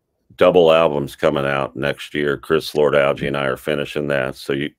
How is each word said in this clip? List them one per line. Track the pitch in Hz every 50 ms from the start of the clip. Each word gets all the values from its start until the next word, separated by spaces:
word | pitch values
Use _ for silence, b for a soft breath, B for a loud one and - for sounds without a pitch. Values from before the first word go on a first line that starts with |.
| _ _ _ _ _ _ _
double | - 90 90 90 90 85 80 80
album's | 80 82 80 73 71 69 69 -
coming | - 80 78 76 73 69
out | 69 69 69 67 - -
next | 60 69 71 69 - - - -
year. | 76 71 71 69 67
Chris | - - 80 80 78 - -
Lord-Alge | 76 73 71 69 71 69 71 73 71 71
and | 69 69
I | 69 69
are | 67 65 -
finishing | - 78 76 71 71 - - 73 73 71
that, | 71 67 65 67 67
so | - - - 71
you, | 69 73 71 -